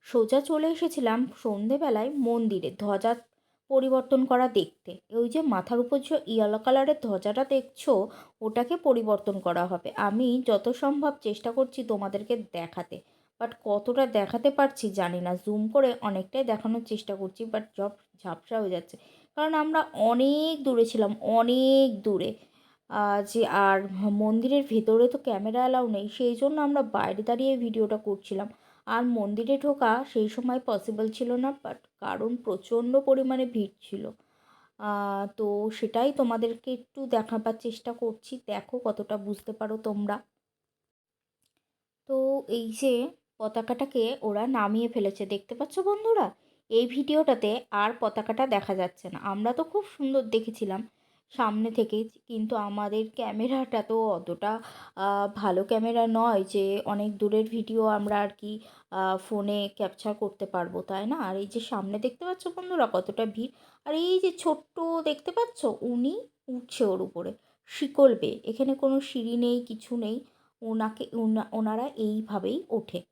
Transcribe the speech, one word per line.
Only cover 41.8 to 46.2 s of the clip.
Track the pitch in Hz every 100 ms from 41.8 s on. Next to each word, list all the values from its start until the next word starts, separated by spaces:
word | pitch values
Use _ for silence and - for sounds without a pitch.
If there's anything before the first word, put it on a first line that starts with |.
| _ _ -
তো | 269 262 277 269
এই | 233 226 220
যে | 269 240 254 - _ _
পতাকাটাকে | 214 220 226 240 277 254 226 269
ওরা | 220 208 240
নামিয়ে | 254 202 220 233
ফেলেছে, | 233 196 196 196
দেখতে | 202 -
পাচ্ছ | 240 294 370
বন্ধুরা? | 381 415 440 427